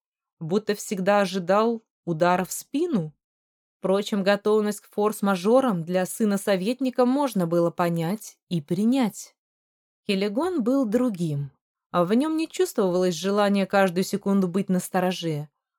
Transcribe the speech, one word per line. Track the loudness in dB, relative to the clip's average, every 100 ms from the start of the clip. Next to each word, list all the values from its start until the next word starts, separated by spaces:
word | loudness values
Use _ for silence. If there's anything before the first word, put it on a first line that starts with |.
| _ _ _ _
будто | -2 -2 -2
всегда | -6 -4 -4 2 2
ожидал | 2 -2 0 2 2 -2 _ _
удара | -6 0 2 2
в | -2
спину. | -8 -6 -4 0 0 -2 _ _ _ _ _ _ _
Впрочем, | -2 0 0 0
готовность | 2 2 4 2 2 -4
к | -8
форс-мажорам | -2 -2 0 0 2 4 4 4 -2
для | -2 -2 -2
сына | -2 0 0
советника | 0 0 0 -2 -4 0 2
можно | 2 0 0 0
было | 2 0
понять | 0 -2 0 -2 -4 -10 -20 -6
и | -6
принять. | -2 0 2 2 0 -2 -18 _ _ _ _ _ _ _ -4
Хелигон | -2 -2 -2 -2 -2
был | 0 0 0
другим, | 0 0 -2 -4 -4 -6 _ _ _ _
а | -2
в | 2
нём | 2 0 -2
не | -4
чувствовалось | -2 -2 0 0 2 0
желания | 0 -2 2 2 2 2
каждую | 2 2 2
секунду | -2 -2 0 0 2
быть | -2 0
настороже. | -2 0 0 0 -2 -4 -6 -8 _ _